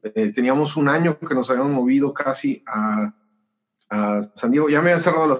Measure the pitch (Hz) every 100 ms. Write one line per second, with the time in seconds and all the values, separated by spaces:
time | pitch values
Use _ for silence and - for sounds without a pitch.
0 | 107 110 107 104 123 135 147 151 139 151
1 | 170 156 - 127 120 127 139 139 123 135
2 | 139 143 139 135 143 - - 110 107 107
3 | 107 - _ _ _ _ _ _ _ 104
4 | 104 104 104 - 120 139 151 147 175 170
5 | 170 160 156